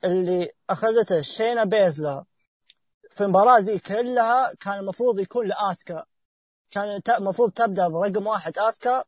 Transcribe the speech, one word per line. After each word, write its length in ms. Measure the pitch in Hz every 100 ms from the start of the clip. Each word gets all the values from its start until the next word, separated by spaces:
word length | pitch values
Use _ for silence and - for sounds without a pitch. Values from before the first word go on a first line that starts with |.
اللي 480 | 185 185 180 180 165 - -
أخذته 520 | 190 220 226 208 175
شينا 420 | 139 - 226 240
بيزلر 600 | 208 214 185 147 151 139 - _ _ _ _ _ _ _ -
في 120 | -
المباراة 380 | 202 185 220 240
ذي 200 | 196 202
كلها 760 | - 208 247 247 226 247 254 -
كان 140 | 196
المفروض 460 | 202 196 180 240 202
يكون 280 | 190 247 202
لآسكا. 560 | - 202 175 - 160 - _ _ _ _ _ _
كان 300 | 202 208 202
ت-، 80 | 226
المفروض 420 | 226 196 190 233
تبدأ 360 | - 226 185 175
برقم 400 | 160 202 196 202
واحد 300 | 208 165 165
آسكا، 460 | 220 - 240 254